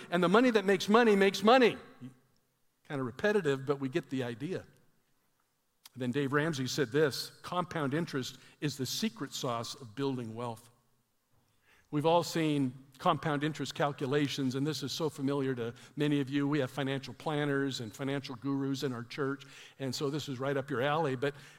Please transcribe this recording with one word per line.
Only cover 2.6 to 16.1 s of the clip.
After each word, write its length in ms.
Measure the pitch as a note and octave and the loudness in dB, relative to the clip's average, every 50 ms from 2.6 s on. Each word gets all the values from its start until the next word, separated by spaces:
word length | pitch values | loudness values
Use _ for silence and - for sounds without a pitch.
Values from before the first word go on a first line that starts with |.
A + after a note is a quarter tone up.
| _ _ _ _ _ | _ _ _ _ _
Kind 120 | - D3+ C3+ | -8 -6 -4
of 60 | C3 | -4
repetitive, 600 | A#2 A2 - - G#3 G#3 G3+ D#3+ C#3+ C#3 C3+ C3+ | -6 -4 0 2 2 2 4 4 2 2 0 0
but 120 | C#3 C#3+ C#3 | -2 -2 -2
we 80 | C3+ | -2
get 220 | C3 C3 C3+ C3+ - | -2 -2 -4 -4 -4
the 140 | C3+ C3 A#2+ | -4 -4 -4
idea. 400 | A#2+ A#2 G#2+ C#3 F3+ F3+ A#2 F2+ - - _ _ _ _ _ _ _ _ _ _ _ _ _ _ _ _ _ _ _ _ _ - - - | -4 -6 -6 -6 -6 -6 -8 -10 -12 -20 _ _ _ _ _ _ _ _ _ _ _ _ _ _ _ _ _ _ _ _ _ -20 -16 -10
And 80 | A#2+ | -6
then 100 | B2+ B2 | -4 -2
Dave 220 | A#2+ C#3+ C#3+ B2+ C#3+ | -2 0 0 0 2
Ramsey 320 | D3 D3+ E3+ D#3 C3 C3 | 0 0 0 0 -2 -4
said 260 | B2 - E3 C3+ A2 | -2 -2 -2 -2 0
this, 420 | C3 D3+ D#3+ C3+ - - - - - - - | 2 2 2 2 0 -2 -8 -10 -12 -16 -10
"Compound 500 | - F3 F3+ E3+ - - E3 C#3+ C3 C#3 | -6 -4 -4 -4 -4 -4 -4 -2 -2 -2
interest 460 | E3 E3+ - C#3+ C3 B2 - - - - - - - | -2 -2 -2 -4 -6 -6 -6 -10 -16 -20 -20 -10 -6
is 160 | D#3+ C#3+ - | -4 -4 -4
the 80 | - B2+ | -4 -6
secret 480 | - - - A3 A3+ - - C#3+ C3 - | -6 -4 -2 -2 -4 -4 -4 -10 -8 -6
sauce 420 | - - B2+ A#2 A#2 A2+ - - | -4 -2 -2 -2 -2 -4 -6 -10
of 180 | - C3 G#2+ G#2 | -12 -14 -12 -6
building 380 | C#3 C#3 C#3 C3 B2 A#2 A2 A2 | -4 -2 -2 -2 -4 -6 -8 -8
wealth." 380 | A#2 B2 A#2 A2+ - - - _ _ _ _ _ _ _ _ _ _ _ _ _ _ _ _ _ _ _ _ _ _ _ - | -8 -8 -8 -8 -10 -14 -20 _ _ _ _ _ _ _ _ _ _ _ _ _ _ _ _ _ _ _ _ _ _ _ -4
We've 140 | D3 D3 C#3 | -2 0 4
all 180 | E3 E3 E3+ D#3 | 4 4 4 2
seen 500 | - - E3 D#3+ D#3 D3 C#3+ C#3 B2+ B2 - - - - | 2 0 0 2 2 2 2 0 0 -2 -6 -14 -20 -8
compound 460 | - - F3+ D#3+ C#3 - E3 C#3+ C#3 D3 | -2 2 2 2 2 0 -2 -2 0 -2
interest 320 | D#3+ D3 - C#3 - - | -2 -4 -4 -8 -6 -2
calculations, 800 | - D#3 C#3+ C#3+ - D3+ B2+ C#3+ D3+ D3 C3 - C#3+ C3+ B2+ B2+ | -2 -2 -2 -2 -2 -2 0 0 2 0 0 -2 -2 -2 -2 -2
and 100 | C3+ C#3 | -2 -2
this 160 | D#3 D3 C#3 | -2 -4 -4
is 100 | C#3+ B2+ | -6 -6
so 180 | - - E3 D3 | -4 -4 -4 -4
familiar 440 | - D3+ C3+ C3+ C#3+ C#3+ C3+ C3+ C3 | -4 -2 -2 -2 -2 -2 -2 -2 -4
to 200 | A#2+ A2+ A#2 A#2 - - - - | -4 -6 -8 -8 -12 -16 -10 -4
many 240 | D3 D3 D3 | -2 0 2